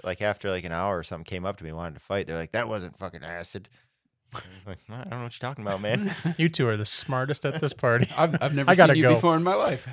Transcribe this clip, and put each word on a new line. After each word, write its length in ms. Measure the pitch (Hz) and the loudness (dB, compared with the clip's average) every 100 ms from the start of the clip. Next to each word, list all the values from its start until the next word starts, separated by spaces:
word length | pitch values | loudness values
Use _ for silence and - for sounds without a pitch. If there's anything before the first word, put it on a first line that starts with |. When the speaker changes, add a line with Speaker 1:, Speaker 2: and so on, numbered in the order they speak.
Speaker 1:
like, 180 | 92 90 | -8 -4
after, 280 | 104 101 101 | -4 -4 -4
like, 160 | 92 85 | -4 -4
an 80 | |
hour 240 | 82 98 90 | -4 -2 -4
or 60 | 82 | -6
something, 180 | 85 | -12
came 220 | 82 92 92 | -10 -8 -6
up 100 | 98 | -8
to 60 | |
me 60 | 80 | -10
and 80 | 80 | -10
wanted 160 | 85 | -12
to 80 | 76 | -12
fight. 260 | - 98 87 | -6 -6 -4
They're 80 | 82 | -8
like, 160 | 82 | -6
"That 160 | 110 117 | -6 -4
wasn't 300 | 107 90 - | -6 -8 -12
fucking 260 | 95 82 | -14 -14
acid." 460 | 78 87 85 - - _ _ _ _ _ _ | -14 -12 -10 -12 -16 _ _ _ _ _ _
I 60 | - | -18
was 40 | 90 95 95 | -16 -20 -18
like, 140 | 90 - | -18 -14
"I 60 | 113 180 | -14 -12
don't 40 | 123 | -10
know 40 | |
what 180 | 120 - | -10 -10
you're 80 | 127 | -10
talking 160 | 139 104 | -8 -6
about, 140 | 98 | -4
man." 320 | 104 120 196 170 165 | -2 -2 -2 -4 -6
Speaker 2:
<laughs> 120 | 165 | 0
Speaker 3:
You 120 | 165 | 0
two 180 | 160 123 | 2 0
are 80 | 107 | 0
the 80 | |
smartest 600 | 104 - - 127 131 147 143 | -2 -2 -2 -4 -2 -4 -4
at 160 | 131 | -2
this 100 | 147 | -4
party. 380 | - 127 120 127 | 0 2 4 4
Speaker 2:
<laughs> 40 | - | 4
I've, 180 | 165 160 | 2 2
I've 120 | 151 | -2
never 160 | 143 139 | 0 4
Speaker 3:
I 60 | 185 | 8
gotta 160 | 160 156 | 8 8
Speaker 2:
seen 20 | |
you 60 | 131 | 6
Speaker 3:
go. 60 | 120 | 6
Speaker 2:
before 220 | 170 160 | 6 4
in 60 | |
my 100 | 175 196 | 2 2
life. 320 | - 131 127 | 0 -2 -8